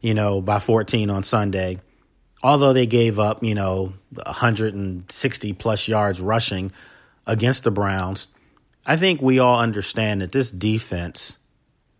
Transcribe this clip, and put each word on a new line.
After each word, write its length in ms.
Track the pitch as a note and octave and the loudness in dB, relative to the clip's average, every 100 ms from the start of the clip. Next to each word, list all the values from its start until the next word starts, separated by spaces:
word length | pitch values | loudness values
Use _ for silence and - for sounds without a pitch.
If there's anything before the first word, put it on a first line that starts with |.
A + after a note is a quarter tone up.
you 120 | A#2 | -2
know, 280 | G#2+ G#2 G2 | 0 0 0
by 180 | F#2 G#2 | 0 0
fourteen 500 | - A2+ G#2+ A#2 G#2 | 4 2 2 0 0
on 140 | G2 | -2
Sunday, 560 | F#2+ A#2 G#2 F#2+ F#2 F#2 - _ _ _ _ _ | 0 0 0 -2 -4 -6 -12 _ _ _ _ _
although 320 | C3 D3 C#3 | 2 6 6
they 140 | C3 A#2+ | 4 4
gave 320 | A#2+ A#2 G#2 | 4 2 2
up, 240 | G#2 A2 | 0 0
you 100 | A2+ | -2
know, 400 | G#2 G2 F#2+ F#2+ F#2+ - - | 0 0 -2 -4 -8 -18 -16
a 140 | - | -12
hundred 420 | - A#2+ A2 A2 | 0 0 2 -2
and 360 | G2+ G2 F2+ F2+ | -2 -6 -8 -10
sixty 420 | - C3+ - G#2+ | -4 -4 -4 -8
plus 340 | F#2+ A2+ G#2 - | -4 -2 -2 0
yards 340 | A2 G#2 F#2 | 0 0 0
rushing 500 | F#2 A#2 A#2 F#2+ F#2 - - - _ _ - | 0 0 0 -4 -6 -10 -20 -20 _ _ -4
against 360 | A2+ A#2+ A#2+ | 0 0 0
the 80 | A#2 | 0
Browns, 580 | G2+ G2+ F#2+ F#2 G2+ - _ _ _ _ _ - | 0 0 -2 -4 -6 -10 _ _ _ _ _ -2
I 100 | D#3 | 0
think 260 | F#3+ D#3 | 2 2
we 180 | C3 B2+ | 2 4
all 200 | B2 B2 | 4 4
understand 600 | A#2 G#2 F#2+ - A2 G2+ | 2 -2 -4 -2 -2 -2
that 100 | F2+ | -2
this 180 | C3+ B2 | -2 -2
defense 880 | F#2 G#2+ A2 - F2+ E2+ - - - _ _ _ _ _ _ | -2 -2 -2 -2 -6 -6 -8 -10 -10 _ _ _ _ _ _